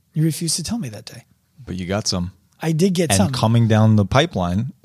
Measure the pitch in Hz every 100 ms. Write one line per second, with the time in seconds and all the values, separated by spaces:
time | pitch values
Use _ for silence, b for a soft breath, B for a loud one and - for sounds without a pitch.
0 | _ 156 160 - 170 - 160 233 131 107
1 | - 117 _ _ _ _ 113 92 90 98
2 | - 92 90 - _ - 160 156 196 180
3 | 160 - 185 131 113 117 113 107 110 107
4 | 95 131 170 101 87 92 127 -